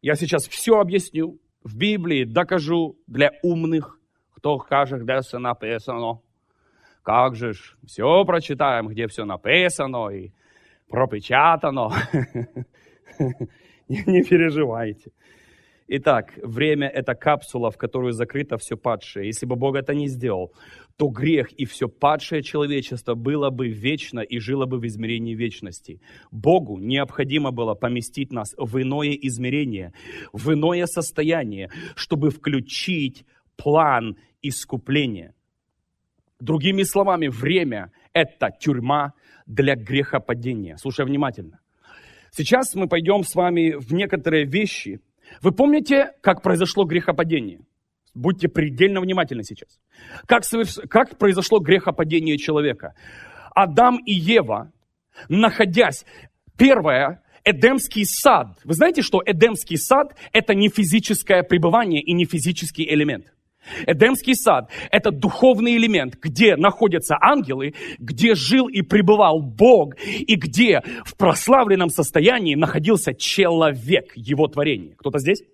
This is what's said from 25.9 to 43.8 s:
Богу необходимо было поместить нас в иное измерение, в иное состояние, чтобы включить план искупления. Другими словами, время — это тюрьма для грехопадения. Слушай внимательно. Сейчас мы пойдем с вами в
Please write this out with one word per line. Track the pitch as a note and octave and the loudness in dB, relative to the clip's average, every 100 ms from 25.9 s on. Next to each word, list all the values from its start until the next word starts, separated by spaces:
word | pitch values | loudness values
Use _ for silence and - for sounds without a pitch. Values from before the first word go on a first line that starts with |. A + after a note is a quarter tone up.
| D#2 _ - _ | -20 _ -20 _
Богу | A2+ G#2+ F3+ C#3+ G2 | -4 2 2 0 -10
необходимо | G#2 C3+ C3+ - C#3 D3 C#3+ | -4 -4 -4 -6 -4 -2 -4
было | B2 A2+ G2+ | -4 -6 -4
поместить | A#2+ B2 A#2 - C3+ | -4 -6 -8 -10 -10
нас | B2 G#2+ - | -8 -10 -10
в | B2 B2+ | -8 -6
иное | C3 C#3 D3 C#3+ | -4 -4 -4 -4
измерение, | C#3 A#2 B2 C#3+ C#3+ G#2 F2 _ - - - | -6 -6 -6 -4 -6 -8 -12 _ -20 -20 -16
в | G#2+ A2+ | -10 -2
иное | D#3 D#3+ F3 F3 | 0 0 0 -4
состояние, | - D#3+ - D#3 E3 B2 G2 F#2+ E3 - - | -6 -8 -4 -2 -2 -4 -10 -14 -16 -18 -14
чтобы | - D#3 D3+ | -6 -2 -2
включить | C#3 - C3+ B2+ - - F3 C3+ C3 _ _ _ _ | -2 -4 -4 -6 -10 -6 -4 -4 -8 _ _ _ _
план | - D3+ D#3 B2+ A2+ G2+ _ _ | 0 2 2 0 -2 -12 _ _
искупления. | C#3+ B2+ - B2+ - C#3 C3+ G2+ E2 _ _ _ _ _ _ _ _ _ _ _ | -10 -10 -10 -12 -4 -2 -2 -8 -14 _ _ _ _ _ _ _ _ _ _ _
Другими | A#2+ D#3 D3+ F#3+ | -4 -2 0 0
словами, | F#3 G3 G3 G3 D3+ | 0 0 0 0 -2
время — | A2+ C#3 F#3 D#3+ G#2+ F#2 _ _ | -4 -2 0 -2 -6 -12 _ _
это | E3+ D#3 _ A2 | -2 -2 _ -6
тюрьма | - E3 B2+ A#2+ D3 C#3+ _ _ _ _ | -2 -2 -2 0 -2 -2 _ _ _ _
для | A2 C#3 C3 | -2 0 0
грехопадения. | G#2 C3+ C#3 C3 - A#2+ A#2+ A#2 F#2 D#2 | -2 -4 -2 -4 -4 -6 -6 -8 -10 -10
Слушай | C3+ B2 C3 | -10 -6 -4
внимательно. | C#3+ C#3+ G#2+ E2 _ _ _ _ - - _ _ | -2 -4 -6 -16 _ _ _ _ -20 -20 _ _
Сейчас | - D3+ B3 C4 - | -8 2 2 2 -4
мы | F3+ | -2
пойдем | E3+ E3 G3+ | -2 2 0
с | F3+ E3+ | 0 0
вами | F3+ F3 E3 | 0 2 0
в | D3 | -2